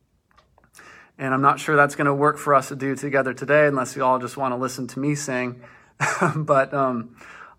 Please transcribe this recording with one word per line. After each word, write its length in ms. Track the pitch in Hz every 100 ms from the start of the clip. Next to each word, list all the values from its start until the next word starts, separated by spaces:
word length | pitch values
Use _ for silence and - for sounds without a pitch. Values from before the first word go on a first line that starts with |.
| _ _ _ _ _ _ _ - - - _ -
And 160 | 135
I'm 80 | 131
not 180 | 143 -
sure 160 | - 147
that's 200 | 143 151
gonna 180 | 143
work 240 | 139 147 147
for 160 | 147
us 140 | 139 -
to 80 | 143
do 200 | 135 131
together 380 | 143 135 127
today, 320 | 120 131 151 147
unless 300 | 139 117 135
you 100 | 131
all 140 | 127
just 180 | 120 139
wanna 200 | 131 123
listen 280 | 127 135 123
to 120 | 135
me 160 | 143 143
sing. 480 | 139 127 123 123 - - _ -
<laughs> 380 | - - 165 156
But, 380 | 151 135 135
um, 420 | 143 131 120 113 - - - -